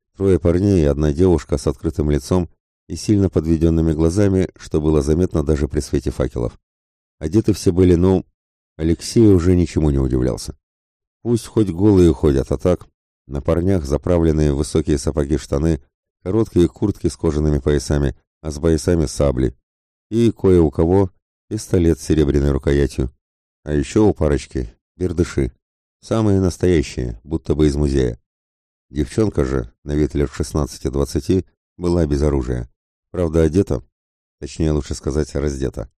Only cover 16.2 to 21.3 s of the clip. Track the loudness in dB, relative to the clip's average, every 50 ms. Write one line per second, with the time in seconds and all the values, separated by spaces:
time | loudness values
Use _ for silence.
16.2 | -8 -4 -2 -2 -2 0 2 2 2 2 0 -2 -4 -4 -4 -4 -6 -6 -4 -4
17.2 | -4 -2 -2 0 0 0 0 0 0 0 -2 0 0 -2 -2 0 0 -2 -4 -8
18.2 | _ _ _ _ -12 -12 -6 -2 0 0 0 2 0 0 0 0 0 -2 -2 -2
19.2 | 0 0 0 0 -2 -2 -4 _ _ _ _ _ _ _ _ _ _ _ -2 0
20.2 | 2 2 0 2 2 4 4 4 4 2 2 0 0 2 2 2 2 0 -4 _
21.2 | _ _